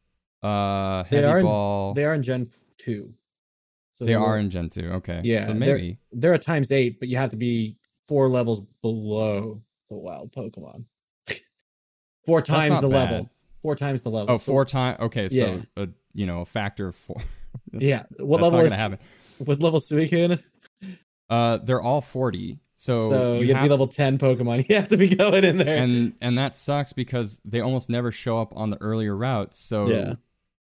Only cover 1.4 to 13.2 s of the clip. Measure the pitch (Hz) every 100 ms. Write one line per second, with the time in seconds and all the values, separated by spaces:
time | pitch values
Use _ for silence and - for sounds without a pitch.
1.4 | 107 104 101 101 98 131 147 156 127 127
2.4 | 117 - _ _ - 104 - - _ _
3.4 | _ _ _ _ _ - 117 110 107 107
4.4 | 101 90 82 92 85 92 - 85 117 110
5.4 | 104 107 127 139 87 110 _ 120 160 165
6.4 | - 160 131 139 120 - 123 127 131 110
7.4 | 120 117 110 - _ _ - 143 131 123
8.4 | 117 104 101 _ 113 113 107 107 107 101
9.4 | 110 107 - _ - 104 87 73 - 135
10.4 | 110 - 69 - 120 _ _ _ - -
11.4 | _ _ _ _ _ _ _ _ 160 165
12.4 | 151 160 151 165 135 135 120 110